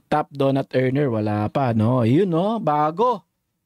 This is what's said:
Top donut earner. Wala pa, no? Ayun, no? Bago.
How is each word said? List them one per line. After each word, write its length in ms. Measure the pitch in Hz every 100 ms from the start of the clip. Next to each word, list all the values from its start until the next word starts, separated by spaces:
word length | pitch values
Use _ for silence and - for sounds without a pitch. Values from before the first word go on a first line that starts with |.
| -
Top 240 | 151 151
donut 400 | 139 135 135 -
earner. 400 | 131 127 135 143
Wala 400 | 110 107 104 107
pa, 240 | 147 131
no? 320 | 113 110 127 113
Ayun, 240 | 143 196
no? 320 | 160 196 226
Bago. 640 | 151 147 151 165 247 214 - _ _ _